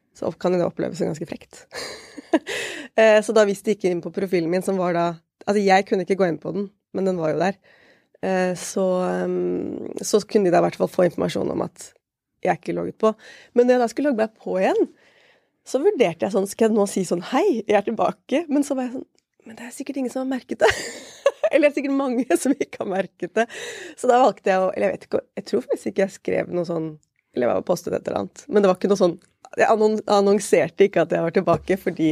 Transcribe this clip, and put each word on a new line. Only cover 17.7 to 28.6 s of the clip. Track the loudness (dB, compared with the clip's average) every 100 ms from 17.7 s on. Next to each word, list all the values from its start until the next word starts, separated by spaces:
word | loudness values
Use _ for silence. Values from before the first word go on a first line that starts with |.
| 0
er | 0
tilbake», | -2 -2 -4 -4 -4 -2
men | -2
så | -2 -4
var | -6
jeg | -8
sånn, | -14 _ _ _
«Men | -20 -20
det | -16
er | -12
sikkert | -10 -6
ingen | -6 -6
som |
har | -6
merket | -6 -8 0
det.» | 0
<laughs> | 0 -8 -14 -18 -4 -4 0 0
Eller | 4 2
det |
er | 2
sikkert | -2 -2
mange | -2 -2 0 0
som | 0 -2
ikke | -4 -8
har | -6 -4
merket | -6 _ -6 -2
det. | -2 -4 -14 -14 -16 -4
Så | 2
da | 4
valgte | 4 2 0
jeg | 2
å, | 0
eller | 0 -2
jeg | -2
vet | -4
ikke, | -6 -6 -12
jeg | -4
tror | -4 -2
faktisk | -6 -4
ikke | -2 -2
jeg | -4
skrev | -4 -2 -2 -4
noe | -4
sånn, | -4 -6 -10 _ _ _ -2
eller | 0
jeg |
bare | 0 -2
postet | -4 -4
et | -6 -4
eller | -6
annet. | -6 -12 -2
Men | 2